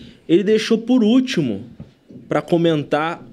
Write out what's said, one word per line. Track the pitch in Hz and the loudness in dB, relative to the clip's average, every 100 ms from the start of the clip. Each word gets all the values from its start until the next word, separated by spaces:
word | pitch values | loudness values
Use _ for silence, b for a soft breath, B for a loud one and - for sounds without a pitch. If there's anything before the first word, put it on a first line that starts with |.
| B B - | B B 0
ele | 170 | 2
deixou | 202 220 - 226 | 2 0 0 -2
por | 233 254 214 | 2 2 4
último | 262 262 - 131 95 - - - _ _ - - | 2 2 -2 -2 -4 -10 -20 -20 _ _ -16 -6
pra | 151 | -4
comentar | - 170 165 151 135 147 160 170 - | 0 0 2 0 -2 -2 -2 -8 -10